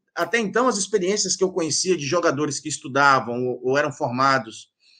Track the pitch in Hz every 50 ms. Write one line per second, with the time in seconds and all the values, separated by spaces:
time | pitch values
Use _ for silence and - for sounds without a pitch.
0 | _ _ - 165 175 - - 233 220 190 - 220 254 254 208 202 190 - - 202
1 | 175 185 208 208 - 180 - - 190 180 - - 160 151 135 - - 185 185 156
2 | 143 135 165 180 170 165 139 143 151 147 139 - - 151 143 - - 139 127 139
3 | 143 143 135 131 104 117 120 123 127 123 120 123 123 127 135 143 147 147 139 -
4 | 151 123 120 127 131 139 135 131 110 110 107 - - - _ _ _ _ _